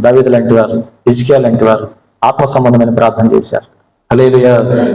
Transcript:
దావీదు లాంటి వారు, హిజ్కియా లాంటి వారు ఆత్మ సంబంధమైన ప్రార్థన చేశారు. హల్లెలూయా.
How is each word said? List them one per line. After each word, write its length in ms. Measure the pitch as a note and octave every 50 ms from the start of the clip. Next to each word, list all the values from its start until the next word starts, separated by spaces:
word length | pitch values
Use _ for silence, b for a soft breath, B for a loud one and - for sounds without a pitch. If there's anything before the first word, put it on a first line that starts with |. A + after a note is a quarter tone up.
| A2
దావీదు 280 | A#2+ B2+ C3 B2+ B2+ A#2+
లాంటి 200 | A#2 A#2 A2+ A#2 A2+
వారు, 200 | G#2+ G#2+ A2+ A#2 A#2 - _ _ - -
హిజ్కియా 320 | A#2+ A#2+ A#2+ C3 C#3+ C3+ B2+
లాంటి 200 | A#2 A2+ A#2 G#2+ A2
వారు 180 | A2 G#2+ G#2+ - - _ _ _ _ - -
ఆత్మ 220 | A#2+ - - C#3 C3+ -
సంబంధమైన 400 | C3+ B2+ B2 B2 A#2+ A#2 A#2 A#2 -
ప్రార్థన 260 | A#2 A2+ - - A2 A2+ -
చేశారు. 300 | A2+ - - - G#2+ - _ _ _ _ _ _ _ _ -
హల్లెలూయా. 440 | A#2+ A#2+ C3 C3 B2+ B2+ B2 B2 B2 A#2 A#2 A#2+ B2+ A#2+ - - -